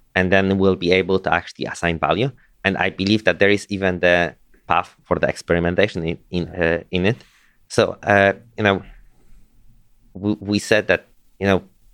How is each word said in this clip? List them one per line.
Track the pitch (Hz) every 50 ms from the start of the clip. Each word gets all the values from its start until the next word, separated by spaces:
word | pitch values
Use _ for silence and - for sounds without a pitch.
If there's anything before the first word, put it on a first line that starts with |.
| _ _ _
And | 92 92 92
then | 92 95 98 95 98 98
we'll | 95 98 92 92 92 85
be |
able | 90 92 92 85 95 95
to | - -
actually | 80 85 85 - - - -
assign | - 73 - - 85 85 80
value. | 78 73 82 92 120 143 123 - _ _ _ _ -
And | 98 98 -
I | 90 95
believe | - - 95 98 107 110 -
that | - 87 85
there | 101 98
is | 101 101 - -
even | 101 95 95 95 90 87
the | 87 87 87 87 87 78 - - _ _ - _ _
path | - 82 82 90 - - _ _
for | _ 87 78
the | - 65
experimentation | - - - - 87 85 85 87 90 90 95 104 - 95 82
in, | 82 85 82 _ _
in, | - 90 85 82
uh, | 85 90 85 82 82 82 - -
in | - 92 87
it. | 98 117 - - _ _ _ _ _ _ _ _ _
So, | - - 113 - - -
uh, | - - 101 101 98 98 98 - - _ _ -
you | 107
know, | 101 98 95 - - - - - - _ _ _ - - - - _ _ _ _ - - _ _ _ _ _ _ _ _
we, | 92 92 104 107 -
we | 101 98 104 101
said | - - 117 107 - -
that, | 92 85 - _ _ _ _ _ _ _
you | 95
know, | 98 98 90 - _ _ _ _ _